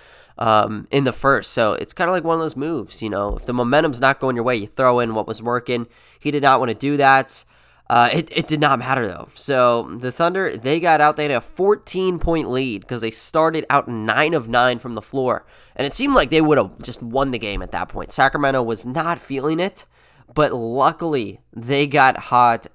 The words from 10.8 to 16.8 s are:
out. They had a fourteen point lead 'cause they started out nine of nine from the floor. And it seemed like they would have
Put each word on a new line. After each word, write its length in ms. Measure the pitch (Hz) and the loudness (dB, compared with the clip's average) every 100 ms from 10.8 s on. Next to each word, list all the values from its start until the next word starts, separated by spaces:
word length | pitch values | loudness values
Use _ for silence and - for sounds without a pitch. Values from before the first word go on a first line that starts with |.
| 170 156 | 2 4
out. 160 | 151 151 | 4 2
They 60 | |
had 100 | 147 | -2
a 80 | 123 | -2
fourteen 800 | - - 190 202 - 180 185 170 | -4 -2 2 2 0 -2 -2 -2
point 320 | 170 165 110 | -2 -2 -2
lead 360 | 127 131 101 - | -2 -4 -6 -8
'cause 140 | 123 | -6
they 100 | 110 | -6
started 540 | - - 160 160 160 - | -6 -4 0 2 0 0
out 180 | 139 - | 0 0
nine 460 | 117 110 110 156 | -6 -2 0 2
of 160 | 165 113 | 0 0
nine 280 | 120 127 123 | 2 2 0
from 140 | 127 | -6
the 80 | 113 | -10
floor. 460 | - 135 127 110 - - - | -8 -4 -2 -2 -6 -20 -18
And 120 | - 139 | -6 -2
it 80 | |
seemed 200 | - 277 | 0 2
like 140 | 262 147 | 2 4
they 140 | 160 | 2
would 160 | 156 143 | 4 4
have 200 | 98 - | 2 -4